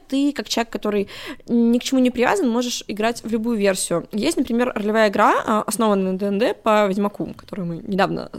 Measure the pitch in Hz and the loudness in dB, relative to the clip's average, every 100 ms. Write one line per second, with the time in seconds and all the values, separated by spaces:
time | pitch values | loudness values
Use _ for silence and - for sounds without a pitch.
0 | - 269 285 277 220 226 233 - 214 208 | -2 0 0 -2 -4 -2 -2 -4 -2 -2
1 | 196 - - 277 - 233 233 240 - 262 | -2 -8 -14 -12 -2 2 4 2 2 2
2 | 247 247 233 415 262 226 247 - - 208 | 2 2 2 2 2 0 -2 -6 -8 -4
3 | 220 240 226 226 226 220 196 190 - 170 | -4 -4 -4 -4 -2 0 0 0 -2 -4
4 | - 214 269 330 254 233 247 214 202 220 | -4 -2 -2 0 0 0 0 -2 0 2
5 | 214 208 240 466 - 214 - 202 220 196 | 2 4 4 2 0 0 0 0 2 2
6 | 185 185 202 196 285 415 226 214 208 196 | 0 -2 -2 0 0 0 2 4 2 2
7 | 202 - 160 - - - 170 165 - 190 | -2 -2 -10 -10 -12 -8 -8 -8 -4 0
8 | 175 165 - | 0 0 -8